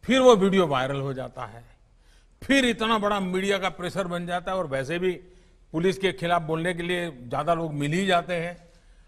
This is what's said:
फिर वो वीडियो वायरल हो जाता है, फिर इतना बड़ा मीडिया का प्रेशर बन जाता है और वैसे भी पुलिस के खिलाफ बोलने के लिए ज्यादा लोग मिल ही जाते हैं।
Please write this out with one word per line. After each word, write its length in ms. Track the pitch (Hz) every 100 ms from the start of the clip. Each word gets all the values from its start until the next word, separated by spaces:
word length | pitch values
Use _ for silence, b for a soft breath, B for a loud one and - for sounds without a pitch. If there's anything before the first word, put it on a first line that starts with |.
फिर 160 | - 262
वो 160 | 254 220
वीडियो 320 | 196 190 170
वायरल 320 | 135 131 139
हो 120 | 139
जाता 320 | 131 127 131 117
है, 320 | 113 120 _ _ _ b b b _
फिर 220 | - 269 254
इतना 320 | 226 220 226
बड़ा 220 | 208 208
मीडिया 380 | 185 185 196 196
का 120 | 185
प्रेशर 380 | - 175 175 180
बन 200 | 175 175
जाता 240 | 180 180
है 60 | 185
और 100 | 165
वैसे 320 | 135 131 170
भी 120 | 185 175 - b b b _
पुलिस 260 | 156 180 185
के 140 | 190
खिलाफ 300 | - 170 175
बोलने 320 | 156 160 170
के 100 | 170
लिए 280 | 170 180 170
ज्यादा 420 | 131 120 135 151
लोग 200 | 165 165
मिल 180 | 147 143
ही 140 | 170 196
जाते 300 | 175 160 175
हैं। 340 | 165 175 - b b b